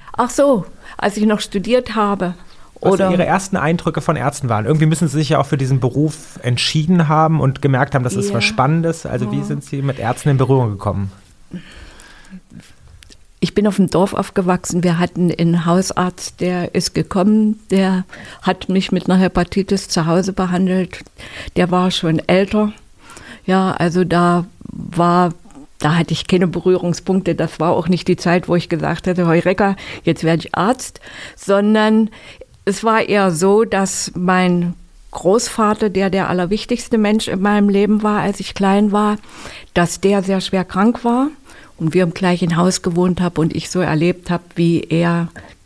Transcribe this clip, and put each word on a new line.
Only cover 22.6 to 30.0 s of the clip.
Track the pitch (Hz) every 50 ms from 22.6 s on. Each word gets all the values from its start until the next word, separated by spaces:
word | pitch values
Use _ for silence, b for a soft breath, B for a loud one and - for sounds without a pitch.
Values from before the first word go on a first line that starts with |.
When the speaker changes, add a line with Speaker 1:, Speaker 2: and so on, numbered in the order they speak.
| 214 208 214 - - - - B B B B B B B B B B
Speaker 1:
Ja, | - 113 110 185 185
also | - - 170 175 160 180 180
da | 165 180 175 175 175 175 175 175 - - - - -
war, | - - - - - 165 170 175 175 180 180 170 165 - - - - - 147 - - -
da | - 147 170
hatte | 170 160 -
ich | 160 - -
keine | - 190 180 190
Berührungspunkte. | 170 - 180 - 185 185 175 - 175 165 - - - 190 190 185 175 165
Das | - 160 160 - -
war | 160 175
auch | - - 160 165
nicht | 185 160 -
die | - 180
Zeit, | - - 180 175 180 165 -
wo | 170
ich | 175 - -
gesagt | 170 156 147 147 165 - -
hätte, | 180 180 180 175
„Heureka, | 165 160 170 - 175 190 - 214 196 190 B B B B B